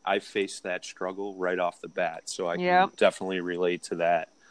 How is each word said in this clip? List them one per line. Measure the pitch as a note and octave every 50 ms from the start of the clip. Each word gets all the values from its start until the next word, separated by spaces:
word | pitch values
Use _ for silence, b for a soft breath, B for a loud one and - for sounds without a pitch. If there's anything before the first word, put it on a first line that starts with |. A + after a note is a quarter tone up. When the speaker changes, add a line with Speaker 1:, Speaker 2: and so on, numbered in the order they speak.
| -
Speaker 1:
I | F#2 G2 G2+
faced | - - - G#2 G2 G2 - - -
that | G2 F2+ F2+ -
struggle | - - - F#2+ F#2 F#2 G2 G2 G2+ F#2+
right | F#2+ F#2 F2+ F2+ F#2
off | F2+ F2 - -
the | - E2
bat. | - F#2+ F2+ E2 D#2+ E2 -
So | - - - F#2+ E2+
I | F2
Speaker 2:
Yep. | F2 F3+ F3+ F3+ F2+ F2+ -
Speaker 1:
can | -
definitely | - G#2 F#2+ - - G2 F#2+ F#2+ F#2
relate | F2 F2+ F2 F2 F2+ F2 F2+ E2+ -
to | - F#2+
that. | E2+ E2 E2 F2 E2 D#2+ - _ b b b